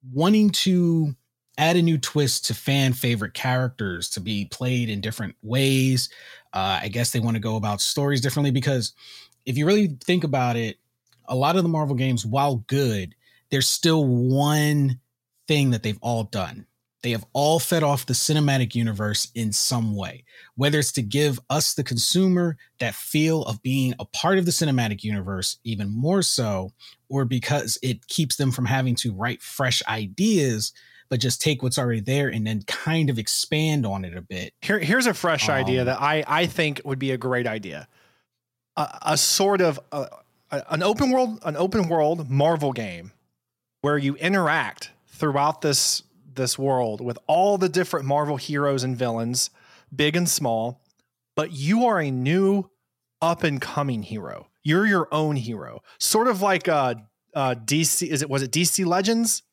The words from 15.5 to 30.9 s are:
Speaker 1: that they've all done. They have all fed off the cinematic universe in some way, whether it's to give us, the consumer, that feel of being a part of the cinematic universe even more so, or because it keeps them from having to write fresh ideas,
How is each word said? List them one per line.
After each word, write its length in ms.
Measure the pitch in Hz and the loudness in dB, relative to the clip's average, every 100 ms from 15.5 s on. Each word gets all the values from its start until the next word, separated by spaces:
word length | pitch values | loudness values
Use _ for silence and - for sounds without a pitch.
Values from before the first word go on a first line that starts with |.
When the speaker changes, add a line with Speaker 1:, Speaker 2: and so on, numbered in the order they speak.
| 151 135 | 2 2
Speaker 1:
that 120 | 113 | 2
they've 180 | 107 101 | -2 -4
all 240 | 117 117 104 | -4 -2 -4
done. 400 | 104 87 - - _ _ _ | -4 -6 -8 -20 _ _ _
They 80 | 123 | -4
have 140 | 113 - | -4 -4
all 260 | 135 147 160 | 0 2 2
fed 240 | - 170 | 2 2
off 240 | 151 139 - | 2 2 0
the 60 | |
cinematic 600 | 123 - 151 143 135 117 120 | -2 2 2 4 2 0 0
universe 560 | 113 101 107 101 - | -2 -2 -2 -2 -4
in 200 | 117 110 | -4 -2
some 420 | 101 - 123 113 104 | -2 0 0 -2 -2
way, 300 | 92 - _ - - - | -6 -10 _ -20 -16 -2
whether 240 | 143 151 | 2 2
it's 120 | 143 | 0
to 100 | - | -2
give 360 | 104 135 147 127 _ | -2 2 2 0 _
us, 240 | 147 - - | 0 0 -2
the 80 | |
consumer, 720 | 135 120 - 175 190 180 175 156 - _ | -2 -2 0 2 4 2 0 -4 -14 _
that 160 | 120 - | -6 -4
feel 480 | - 151 156 160 | -2 0 2 2
of 180 | 127 107 | -2 -6
being 320 | 131 135 127 123 | -2 0 0 -2
a 60 | 113 | -8
part 340 | - 165 190 | -2 2 2
of 60 | 175 | 2
the 60 | |
cinematic 520 | - 160 131 113 101 | 0 2 2 0 -4
universe 540 | 107 104 95 95 90 - | -4 -4 -4 -4 -6 -6
even 240 | 117 104 101 | -8 -6 -4
more 360 | 110 143 190 | -2 0 0
so, 500 | 180 - 113 98 95 _ - - _ | 0 0 -2 -2 -6 _ -20 -20 _
or 160 | 135 | -2
because 540 | 123 127 - 147 113 - | 0 -2 0 -2 -2 -4
it 260 | 127 120 - | -4 -6 -6
keeps 280 | - 143 - | -2 -2 0
them 160 | 135 | 0
from 140 | 120 117 | 0 0
having 300 | 135 131 117 | 0 0 -2
to 180 | 120 | -2
write 300 | 95 113 - | -4 -6 -6
fresh 400 | - - 127 123 - | -12 -4 0 0 -2
ideas, 840 | 110 101 98 214 202 135 110 107 - - | -4 -6 0 2 4 2 0 -4 -8 -20